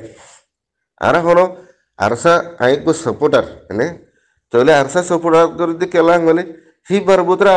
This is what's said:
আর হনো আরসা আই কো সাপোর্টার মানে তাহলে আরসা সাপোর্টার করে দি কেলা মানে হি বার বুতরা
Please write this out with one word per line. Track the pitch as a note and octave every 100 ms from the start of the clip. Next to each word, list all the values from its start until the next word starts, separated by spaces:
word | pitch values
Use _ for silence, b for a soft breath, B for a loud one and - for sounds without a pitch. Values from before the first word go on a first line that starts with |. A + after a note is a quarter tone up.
| - - b b b _ _ _ _ - G#2+
আর | D#3+
হনো | E3+ F3 F#3 F#3 B B B -
আরসা | G#2 A#2+ E3+ E3+ - -
আই | A#2+ C#3+
কো | D#3+ D#3
সাপোর্টার | B2 G2+ D3 C3 - - -
মানে | G2+ D#3 E3 _ _ _ _ _
তাহলে | A#2+ C3+ D3
আরসা | C3+ F3+ F3+
সাপোর্টার | E3+ E3 D#3+ D#3+ E3
করে | E3+ E3
দি | F3
কেলা | F3 E3 E3+ D#3+
মানে | E3 F3 B B B -
হি | G3 F3+
বার | F#3+ F3
বুতরা | F3+ G3+